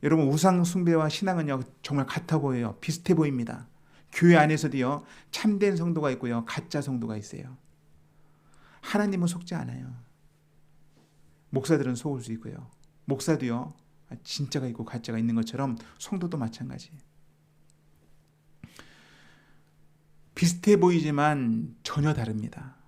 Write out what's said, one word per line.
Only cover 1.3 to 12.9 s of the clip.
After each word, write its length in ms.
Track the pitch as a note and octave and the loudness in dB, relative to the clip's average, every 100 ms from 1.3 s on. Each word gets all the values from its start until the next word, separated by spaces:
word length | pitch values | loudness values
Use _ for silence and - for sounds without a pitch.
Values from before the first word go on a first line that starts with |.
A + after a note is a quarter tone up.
| F3+ D3+ C3+ B2 - | 0 -2 -4 -6 -12
정말 240 | - C#3+ C3 | -4 -2 -2
같아 320 | - - D#3+ | -4 -2 0
보여요. 400 | C#3+ B2+ A#2 G#2 | 0 -2 -2 -6
비슷해 340 | - D#3 - | -6 -6 0
보입니다. 540 | E3+ D3+ C3+ A#2 C3 - - _ - _ | 2 2 0 -4 -8 -14 -20 _ -20 _
교회 260 | - E3+ F3 | 4 8 10
안에서도요, 680 | D3+ D#3 D#3 C#3 B2+ D3 - - - | 8 4 0 0 -2 -2 -8 -20 -12
참된 460 | - A3 G3+ G3+ F3+ | -2 0 2 2 2
성도가 340 | E3+ E3+ D3 | 0 0 0
있고요, 340 | B2+ B2 A#2 A2+ | -2 -2 -4 -4
가짜 360 | - - D3+ | -8 -6 -6
성도가 360 | C3+ B2+ A#2 G#2+ | -4 -4 -4 -8
있어요. 400 | G#2 - C3 C3 _ _ _ - _ _ - _ _ - - - | -10 -14 -14 -18 _ _ _ -20 _ _ -20 _ _ -20 -20 -20
하나님은 460 | - G3+ G#3 F#3+ F3 | -4 0 0 0 -2
속지 280 | F3 - - | -2 -8 -8
않아요. 380 | A#2+ B2 B2+ B2 A#2+ _ _ _ _ _ _ _ _ _ _ _ - _ _ | -8 -10 -12 -14 -18 _ _ _ _ _ _ _ _ _ _ _ -20 _ _
목사들은 460 | C3+ C3 D#3 C#3 A#2+ | -4 2 2 2 -4
속을 260 | D3+ C3+ | -4 -6
수 100 | A#2 | -8
있고요. 380 | A2+ - - B2 _ _ | -10 -10 -14 -16 _ _